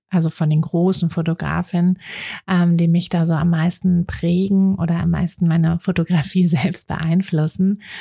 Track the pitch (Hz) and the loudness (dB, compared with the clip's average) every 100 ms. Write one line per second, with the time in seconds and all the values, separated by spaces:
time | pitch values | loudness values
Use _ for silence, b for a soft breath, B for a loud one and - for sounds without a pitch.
0 | _ 180 160 - 151 156 165 170 180 185 | _ 0 0 0 0 0 0 0 0 0
1 | 165 - 165 165 147 160 175 175 175 185 | -2 -2 -4 -4 -4 -4 -4 0 0 0
2 | B B B B - 180 175 170 170 170 | B B B B -2 0 2 2 2 2
3 | - 175 165 160 170 165 170 - 185 175 | 0 0 0 0 0 0 0 0 0 0
4 | 175 - 170 175 196 196 190 190 165 170 | 0 -4 0 0 2 2 2 0 0 0
5 | 170 170 175 - 170 165 165 165 - 175 | 0 0 -2 0 0 2 2 0 -2 -2
6 | 165 175 139 185 175 151 190 - - - | 0 0 0 0 2 2 0 -4 -8 -4
7 | 160 170 190 160 156 - 190 202 B B | 0 0 0 0 -2 0 0 -2 B B